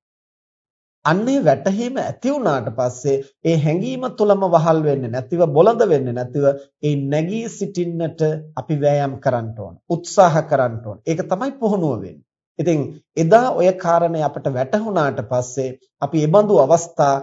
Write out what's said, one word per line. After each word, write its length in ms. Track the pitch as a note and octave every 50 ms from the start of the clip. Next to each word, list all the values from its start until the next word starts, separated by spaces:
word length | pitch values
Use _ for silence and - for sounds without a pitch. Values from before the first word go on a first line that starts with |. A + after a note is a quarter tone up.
| _ _ _ _ _ _ _ _ _ _ _ _ _ _ _ _ _ _ _ _ -
අන්නේ 340 | D3 D#3+ F#3+ A3 B3+ C4+ C#4 A3+
වැටහීම 520 | D#3 C3+ - - F#3+ G3 G#3 A#3+ B3 C4+ C4+
ඇති 340 | - - - - - B3+ C#4+
වුණාට 360 | D4 B3 F3+ C#3+ C3 - -
පස්සේ 460 | A2+ C3 B2 B2 A#2+ - - C#3+ C#3 C3+ C3+ - _ _ -
ඒ 120 | D#3+ E3
හැඟීම 480 | D#3+ C#3+ D#3 D3+ F3+ G3 B3+ C4 B3+ B3+ B3 -
තුලම 300 | - G#3+ G#3 G3+ G3 F#3+ F#3
වහල් 300 | E3+ E3 D#3 E3+ D#3+ D#3+ D#3
වෙන්නේ 280 | D3+ C#3 C3 B2+ A#2
නැතිව, 300 | A2+ C3 B2 - F3 E3+ F3
බොළඳ 360 | D#3 C#3 D3+ F3 G#3+ A#3 A3 A#3 G3+
වෙන්නේ 280 | E3 C#3 B2+ B2+ A#2+ B2
නැතිව 260 | B2 B2 B2+ D3 C#3+ C#3 C#3 C#3 - - _ _
ඒ 160 | - D3+ D3 C#3+ C#3
නැගී 400 | C#3 C#3+ D#3 D#3+ F3 G3+ A3+ A3+ A3+
සිටින්නට 720 | - - G3+ - G3 F3 F3 F3 E3+ E3 E3+ D#3 D#3+ - D#3+ D#3 D#3 D#3 D#3 - -
අපි 180 | - B2 - D#3 C#3+
වෑයම් 340 | C#3+ C#3+ C#3+ C#3+ C#3+ C#3 C3+ A#2
කරන්න 280 | - C3+ B2 A#2+ A2+ A2+ A2 A2+
ඕන, 160 | G2+ F#2 E2+ - _ -
උත්සාහ 460 | E3+ E3 - - - - F#3+ E3+ D3+ D#3+ D3+
කරන්න 380 | - D3+ C3+ B2+ B2 A#2 A2 A2+
ඕන. 140 | A2 G2+ F#2 -
ඒක 180 | D#3+ D#3+ D#3+ F3+ -
තමයි 240 | F#3 F#3 B3 C#4 C#4
පුහුණුව 420 | C#4 A#3+ G#3+ G3+ G3+ E3+ D3+ B2+
වෙන්නේ. 300 | G#2 F#2 F2+ D#2+ D2 _ _ _ _ _ _ _ -
ඉතින් 220 | D#3+ F3 E3 D3+ C3+ A#2+ - - _ _ -
එදා 340 | - E3 D#3+ G3+ A#3 B3 B3+
ඔය 180 | - E3+ F3 F#3 F#3
කාරණේ 520 | F#3 - E3+ E3+ E3+ E3+ E3+ E3 D#3+ D3+
අපට 220 | C#3+ - - B2 D3+ C3+
වැටහුණාට 680 | B2 C3 C3 - G#3 A3 A3+ G3 F3 D3+ C#3 C3 - A#2
පස්සේ 460 | A2+ B2+ B2 B2 - - C#3 C3 C3 B2+ - _ _ _ -
අපි 200 | C#3+ C#3+ - D#3+
ඒ 140 | D3+ D3+ E3
බඳු 240 | G#3 G#3 G#3 G#3 E3
අවස්ථා 560 | C3+ C3+ E3 E3+ E3 - - - D3+ C#3 C#3 C#3